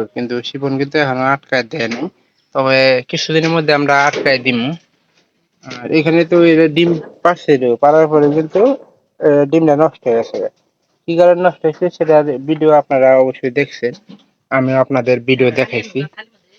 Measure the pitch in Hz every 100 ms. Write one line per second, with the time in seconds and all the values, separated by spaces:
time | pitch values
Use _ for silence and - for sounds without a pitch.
0 | 110 123 120 123 - 139 139 135 143 156
1 | 139 127 131 139 _ 131 113 160 117 117
2 | 175 - _ _ _ 139 131 131 131 127
3 | - 165 - 160 160 165 151 147 143 139
4 | 143 - 143 131 127 120 123 165 _ _
5 | _ _ _ _ _ _ 135 123 120 156
6 | 151 165 165 175 170 160 160 147 170 165
7 | - - 170 175 - 139 127 117 143 156
8 | 156 151 147 151 156 190 247 269 - _
9 | _ - 156 143 143 160 160 143 156 -
10 | 127 113 110 - - - _ _ _ _
11 | - 170 175 175 180 - 160 151 180 -
12 | 160 151 147 127 139 156 156 151 139 135
13 | 131 131 131 127 135 127 143 - 120 -
14 | - - _ _ - 135 131 131 127 135
15 | 120 123 120 127 123 123 131 120 110 127
16 | 151 - - _ _